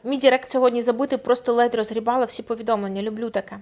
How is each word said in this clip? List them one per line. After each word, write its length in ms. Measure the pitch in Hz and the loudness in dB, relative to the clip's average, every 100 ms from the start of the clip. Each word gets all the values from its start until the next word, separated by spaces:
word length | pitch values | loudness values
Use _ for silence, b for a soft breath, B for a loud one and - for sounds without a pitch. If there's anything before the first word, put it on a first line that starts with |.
Мій 140 | 233 277 | -6 4
директ 340 | 262 262 - | 4 4 0
сьогодні 300 | 254 254 240 | 2 2 2
забитий, 360 | 233 233 277 269 | 0 0 -2 -2
просто 360 | - 247 - | 0 0 2
ледь 220 | 233 240 233 | 2 2 0
розгрібала 500 | 214 220 226 254 233 | -2 -2 0 0 -2
всі 180 | - | -4
повідомлення. 580 | 226 226 226 214 196 190 | -8 -6 -2 -2 -2 -4
Люблю 280 | 214 220 233 | -6 -6 -4
таке. 300 | 202 - 202 | -4 -6 -14